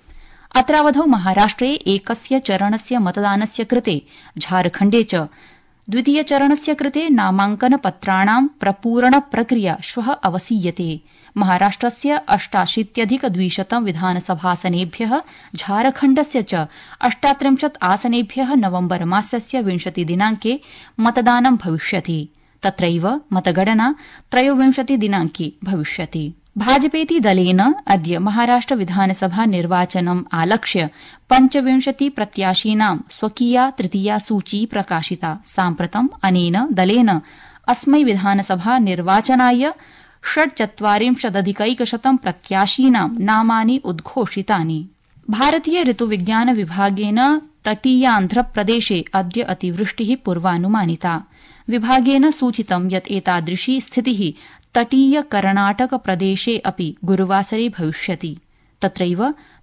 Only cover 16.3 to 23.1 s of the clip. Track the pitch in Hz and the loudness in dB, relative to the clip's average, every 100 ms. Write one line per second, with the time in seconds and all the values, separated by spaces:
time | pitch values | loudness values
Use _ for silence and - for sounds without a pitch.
16.3 | 262 214 175 151 - - - 233 - 285 | -2 -2 -4 -4 -10 -20 -4 -4 0 0
17.3 | 269 269 262 302 - 180 202 247 240 226 | 2 2 2 0 -2 0 0 0 0 -2
18.3 | 247 254 277 196 180 180 175 170 190 - | -2 0 2 2 0 -2 -2 0 0 0
19.3 | 240 220 262 202 180 180 185 165 175 214 | -4 -4 -4 -2 -2 -4 -4 -2 0 0
20.3 | 214 220 269 - - - - 226 240 233 | 0 -2 -4 -8 -20 -12 -2 0 2 2
21.3 | 240 247 247 180 160 - 202 - 160 147 | 4 4 2 0 -4 -4 -4 -4 -4 -6
22.3 | _ _ _ 196 190 175 170 180 | _ _ _ -4 -2 0 0 0